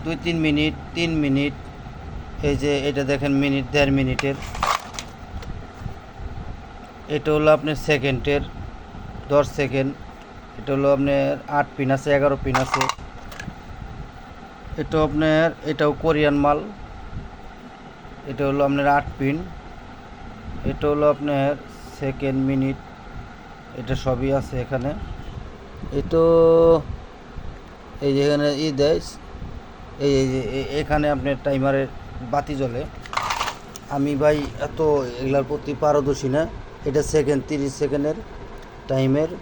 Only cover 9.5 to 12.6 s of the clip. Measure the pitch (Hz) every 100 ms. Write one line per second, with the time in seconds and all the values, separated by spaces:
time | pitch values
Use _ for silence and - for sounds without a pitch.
9.5 | - 135 135 135 143 - - - - -
10.5 | - - 139 139 139 143 139 139 143 -
11.5 | 147 143 - 131 135 147 143 139 135 135
12.5 | 127